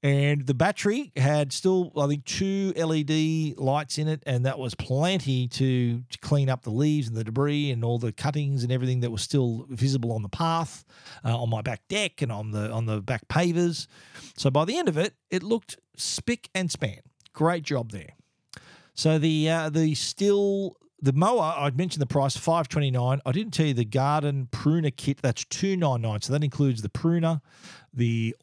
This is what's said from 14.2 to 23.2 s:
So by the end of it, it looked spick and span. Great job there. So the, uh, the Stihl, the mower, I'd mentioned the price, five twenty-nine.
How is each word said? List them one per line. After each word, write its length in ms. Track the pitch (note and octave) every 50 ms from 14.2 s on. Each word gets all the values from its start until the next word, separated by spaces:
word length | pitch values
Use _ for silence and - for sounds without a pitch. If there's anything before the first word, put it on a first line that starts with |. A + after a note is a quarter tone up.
| - - -
So 140 | - - C#3
by 160 | C3 D3+ D#3
the 100 | F3 B3
end 140 | E4+ F4+ C4
of 80 | D#3+ D3
it, 160 | F3 G#3+ - _ _ _
it 140 | - F#3 D#3
looked 340 | G3+ A3+ A#3 - - - - _ _ _
spick 540 | - - - - - - - A#3+ A#3 - - _
and 160 | F#3+ F#3 E3+
span. 300 | - - - A2 - - - - _ _ _ _ _
Great 280 | - D3+ D3 F3 F3
job 300 | D3+ - D3 B2+ A#2 A2
there. 240 | G#2+ F#2+ D#2+ D2 - _ _ _ _ _ _ _ - - - - - - _ _ _
So 240 | - - D#3 D#3 D#3
the, 320 | D3 D#3+ D#3+ D#3 D3+ D#3
uh, 180 | D#3+ E3 D#3+ D#3
the 220 | D3 D#3+ D#3+ D#3
Stihl, 800 | D3+ B2+ - - - - G3 G3+ G3+ G3+ G3+ G3+ G3 G3 G3 F#3 - _ _ _ _ _
the 140 | - C#3 C3
mower, 400 | C#3 F3 G#3 B3 A#3+ E3 D#3 E3 C#3+
I'd 200 | C#3+ C#3+ B2+ B2+
mentioned 240 | F3+ F#3 - D#3
the 60 | C#3+ A#2+
price, 280 | - D3 C#3 C#3 -
five 320 | - - - E3 E3+ D#3+ -
twenty-nine. 540 | - D#3+ C#3+ C#3 B2+ B2+ B2 B2+ C3 C#3